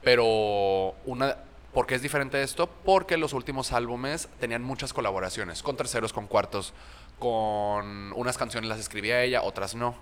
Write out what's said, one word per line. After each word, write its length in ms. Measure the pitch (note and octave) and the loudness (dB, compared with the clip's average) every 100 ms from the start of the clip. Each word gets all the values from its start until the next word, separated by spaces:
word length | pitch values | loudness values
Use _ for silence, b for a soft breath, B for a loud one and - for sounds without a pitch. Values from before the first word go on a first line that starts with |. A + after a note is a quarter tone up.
Pero 920 | C3 B2 A2+ A2 G#2+ G2+ G2 F#2+ F#2+ F#2 - | 6 6 6 4 4 2 4 4 0 -4 -8
una, 300 | B2 C3+ - - - - | 0 0 -2 -8 -20 -4
¿por 120 | - A#2+ | 0 2
qué 80 | |
es 80 | B2+ | 0
diferente 400 | C#3 D3 C3+ C#3 | 0 0 0 0
esto? 260 | C#3 - F3 | -2 0 -2
Porque 500 | - - F#3+ - E3+ | 0 4 4 6 0
los 160 | D3+ | 2
últimos 380 | C3 A#2+ C3+ B2+ | -2 -4 -4 0
álbumes 580 | B2 A#2+ A#2+ C3+ D#3+ - - | 0 0 -4 -4 -4 -8 -6
tenían 240 | A#2+ A#2 | -4 -2
muchas 300 | B2 C3+ C3 | -4 -6 -4
colaboraciones, 680 | - A2+ F#2+ F#2 A2 F#2+ E2 | 0 0 0 -2 -4 -6 -4
con 160 | - C3+ | -4 -4
terceros, 340 | C3 A#2+ G#2+ | -2 -2 -2
con 120 | - G#2 | -4 0
cuartos, 480 | G#2+ G2 G2+ F#2 B B B B - | 2 2 -2 -6 B B B B -4
con 920 | B2 A2+ G#2+ G#2 G#2 G#2 G#2 G2+ G2+ | 0 0 0 0 0 -2 -4 -8 -8
unas 240 | G2 A#2+ B2+ | -4 -2 -2
canciones 300 | B2 A2+ A2+ | -2 -4 -4
las 120 | A2 | -4
escribía 420 | G#2+ G#2 G#2 B2 | -4 -4 2 2
ella, 220 | B2+ B2 | 4 2
otras 320 | G2 G2 F#2+ A2 | 0 -2 -6 -2
no. 200 | A#2+ A#2+ | -4 -4